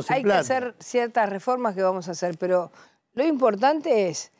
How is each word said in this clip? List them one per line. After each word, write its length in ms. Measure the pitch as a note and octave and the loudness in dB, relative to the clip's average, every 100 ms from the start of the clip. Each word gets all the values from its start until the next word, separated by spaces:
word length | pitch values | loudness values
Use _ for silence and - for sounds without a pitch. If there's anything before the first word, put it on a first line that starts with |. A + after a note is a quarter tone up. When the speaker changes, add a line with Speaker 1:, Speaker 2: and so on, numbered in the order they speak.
| A3+ | 0
Speaker 1:
hay, 20 | |
Speaker 2:
sin 80 | C4 | 0
Speaker 1:
hay 40 | |
Speaker 2:
plata. 140 | G#3+ F#3 | 2 2
Speaker 1:
que 160 | C#3 | 2
hacer 220 | C4 B3 - | -2 -4 -10
ciertas 480 | - B3 A#3 A#3 G#3 | -4 -2 0 0 0
reformas 460 | F#3+ B3+ B3 A#3 | -2 -2 -2 -2
que 80 | F#3+ | 0
vamos 260 | F#3 F#3 F3 | 0 0 -6
a 40 | |
hacer, 260 | D#3+ F3+ E3 | -6 -6 -4
pero 340 | F#3 F3+ E3+ - - _ _ A3+ | 0 0 0 -12 -20 _ _ -2
lo 80 | D#4+ | 0
importante 840 | C4+ B3 G3+ C4+ D#4 E4 A3+ F#3 | 2 2 2 2 2 0 2 0
es 220 | D3 - _ | -4 -12 _